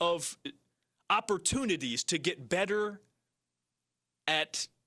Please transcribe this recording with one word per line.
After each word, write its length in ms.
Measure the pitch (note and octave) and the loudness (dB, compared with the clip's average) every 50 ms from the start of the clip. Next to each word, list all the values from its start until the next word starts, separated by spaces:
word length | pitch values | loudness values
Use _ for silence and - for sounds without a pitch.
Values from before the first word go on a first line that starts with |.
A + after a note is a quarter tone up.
of 360 | E3+ F3 E3+ E3 - - - - - - - _ _ _ _ _ _ _ _ _ _ - | 0 0 0 0 -2 -6 -8 -8 -12 -12 -12 _ _ _ _ _ _ _ _ _ _ 0
opportunities 920 | G3 A3 A3 - G3+ F3+ - - - C4+ C4+ A3 F3 C#3+ C3 B2 A#2 A#2 - | 0 2 2 0 -2 0 0 0 0 0 2 0 0 0 0 -2 -2 -2 0
to 140 | - F3 D#3 | 0 0 0
get 300 | C3+ E3+ F3+ - C3 G#2+ | 0 0 -2 -2 -2 -2
better 520 | F3 F3+ G3+ F#3+ G#3 G#3 G#3 G#3 G3+ G3+ - _ _ _ _ _ _ _ _ _ _ _ _ _ _ _ _ _ _ _ _ _ _ _ _ - | 0 0 2 2 2 0 0 -2 -4 -10 -18 _ _ _ _ _ _ _ _ _ _ _ _ _ _ _ _ _ _ _ _ _ _ _ _ 0
at 400 | D#3 D#3 D#3 - - - - - _ _ _ | 0 0 0 -2 -4 -6 -8 -8 _ _ _